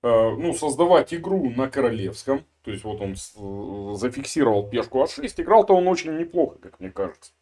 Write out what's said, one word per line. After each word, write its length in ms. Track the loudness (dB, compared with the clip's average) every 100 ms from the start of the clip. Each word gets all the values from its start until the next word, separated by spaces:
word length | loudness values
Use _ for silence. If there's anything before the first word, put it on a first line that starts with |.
э, 60 | 4
ну, 440 | 4 4 0 -4
создавать 600 | -2 -4 0 6 6 4
игру 340 | -6 -4 -2 -2
на 220 | -2 -4
королевском. 720 | 0 0 0 -6 -8 -4 -4 -6 _
То 60 | -12
есть 140 | -10
вот 160 | -8 -8
он 160 | -8 -8
с-, 180 | -14
э, 600 | -14 -12 -10 -10 -10 -10 -4
зафиксировал 720 | -4 -6 -6 2 4 4 0
пешку 340 | -4 -2 0
А 40 | 0
шесть. 340 | -2 -10 -8
Играл-то 340 | 4 6 8
он 140 | 4 4
очень 300 | 0 -4 -6
неплохо, 400 | -4 0 -2 -2
как 220 | -20 _
мне 100 | -14
кажется. 420 | -6 -8 -8 -20 _